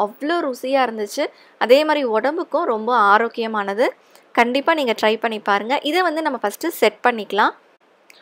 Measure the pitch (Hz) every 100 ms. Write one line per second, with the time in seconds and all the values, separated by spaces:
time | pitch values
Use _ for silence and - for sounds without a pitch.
0 | 202 - 294 339 294 247 262 269 247 220
1 | 208 269 302 - _ - 220 269 311 294
2 | 254 214 262 330 - 294 339 220 220 247
3 | 202 208 233 233 226 220 202 202 330 -
4 | _ - _ - 233 269 277 320 247 220
5 | 220 220 233 214 208 202 208 277 294 349
6 | 359 311 311 240 202 - 330 - 214 214
7 | 247 226 190 202 254 - _ _ _ _
8 | _ _